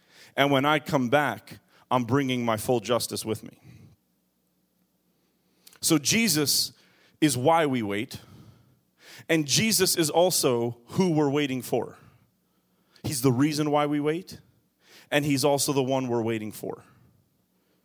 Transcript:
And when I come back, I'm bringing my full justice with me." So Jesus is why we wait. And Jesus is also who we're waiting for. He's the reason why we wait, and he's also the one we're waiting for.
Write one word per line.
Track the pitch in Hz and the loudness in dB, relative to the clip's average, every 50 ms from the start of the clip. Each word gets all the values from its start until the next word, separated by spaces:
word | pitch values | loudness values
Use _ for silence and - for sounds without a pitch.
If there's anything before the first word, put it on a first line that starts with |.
| _ _ _ - - - - | _ _ _ -20 -20 -8 -2
And | 135 139 143 | 0 2 4
when | 139 131 135 | 4 4 4
I | 147 156 151 | 2 2 0
come | 127 - 156 139 123 117 | 0 0 -2 0 0 2
back, | 135 147 147 127 104 110 - - - - _ _ _ _ _ - | 2 2 0 0 -4 -8 -12 -18 -20 -20 _ _ _ _ _ -2
I'm | 123 127 120 | -2 -2 0
bringing | 110 127 143 139 127 127 123 117 | 0 0 0 0 0 -2 -2 0
my | 117 113 | 0 -2
full | 110 - - 127 120 | -2 0 0 -2 0
justice | 98 107 120 113 - - 107 104 - | 0 0 -2 -2 -2 -4 -8 -8 -6
with | 110 107 - - | -6 -8 -8 -8
me." | - - - _ - - - - - _ _ _ _ _ _ _ _ _ _ _ _ _ _ _ _ _ _ _ _ _ _ _ _ _ _ _ _ _ _ _ _ _ _ _ - - - | -16 -20 -20 _ -20 -20 -20 -20 -20 _ _ _ _ _ _ _ _ _ _ _ _ _ _ _ _ _ _ _ _ _ _ _ _ _ _ _ _ _ _ _ _ _ _ _ -20 -14 -6
So | - - 165 147 | -2 2 2 2
Jesus | 135 120 170 220 226 208 151 151 147 135 - - - - - _ _ _ _ _ _ _ _ - | 2 2 2 2 2 2 2 0 0 0 0 0 -2 -4 -6 _ _ _ _ _ _ _ _ 0
is | 160 151 123 | 0 0 2
why | 123 123 160 165 170 160 | 2 2 2 4 4 4
we | 147 131 123 | 2 0 -2
wait. | 110 98 98 104 123 - - - - - - - - - - _ _ _ _ _ _ _ _ _ - - - - - - | -2 -2 -4 -4 -6 -8 -10 -16 -18 -20 -20 -20 -20 -20 -20 _ _ _ _ _ _ _ _ _ -20 -20 -20 -12 -4 -2
And | 165 160 151 | 0 0 0
Jesus | 131 127 151 214 226 196 180 185 180 - | 0 0 0 2 2 2 2 2 0 2
is | 170 160 147 | 0 0 0
also | 151 165 180 185 - - - 143 123 117 117 120 120 - - - | 2 2 2 2 2 2 2 2 2 2 0 -2 -4 -8 -14 -8
who | - - 190 180 | -2 0 2 2
we're | 160 151 151 139 | 4 2 2 2
waiting | 135 147 147 135 131 127 | 2 0 0 -2 -4 -6
for. | 117 - 139 120 101 - - - - - _ _ _ _ _ _ _ _ _ _ _ _ _ _ _ _ _ _ - | -6 -4 -2 -2 -2 -4 -10 -18 -20 -20 _ _ _ _ _ _ _ _ _ _ _ _ _ _ _ _ _ _ -8
He's | - 156 123 131 | -6 -4 0 2
the | 139 120 | 2 2
reason | 120 143 160 147 147 151 151 143 | 2 2 0 0 -2 -2 0 0
why | 147 147 | 0 0
we | 147 147 147 | 0 -2 -2
wait, | 143 151 156 175 190 - - - - _ _ _ _ _ _ _ _ _ - - - - | -2 -2 -4 -4 -8 -12 -18 -20 -20 _ _ _ _ _ _ _ _ _ -20 -20 -10 -2
and | 139 147 143 | -2 0 0
he's | 151 143 131 135 | 2 0 2 2
also | 147 143 139 - - 139 | 2 2 2 0 0 0
the | 139 131 | 0 0
one | 127 135 131 131 | 0 0 -2 -2
we're | 123 120 120 110 | -2 -2 -2 -2
waiting | 113 113 110 107 107 - | -2 -2 -4 -6 -8 -12
for. | - - - - - - _ _ _ _ _ _ _ _ _ _ _ _ _ _ _ _ _ _ _ | -12 -12 -12 -12 -12 -16 _ _ _ _ _ _ _ _ _ _ _ _ _ _ _ _ _ _ _